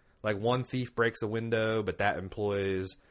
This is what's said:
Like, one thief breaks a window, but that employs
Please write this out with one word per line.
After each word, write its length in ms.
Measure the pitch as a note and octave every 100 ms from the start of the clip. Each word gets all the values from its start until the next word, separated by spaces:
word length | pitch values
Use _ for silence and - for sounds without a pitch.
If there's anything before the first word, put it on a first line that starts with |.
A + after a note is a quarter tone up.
| _ _ G#2+
Like, 140 | G2+
one 240 | A2 B2+
thief 320 | B2 B2+ B2 -
breaks 260 | A#2 -
a 60 | G#2+
window, 560 | A2+ A2+ A2+ A2 A2
but 140 | G2 E2+
that 200 | G2+ F2+
employs 760 | F#2 - G#2 G2+ G2 F#2+ F#2+ - _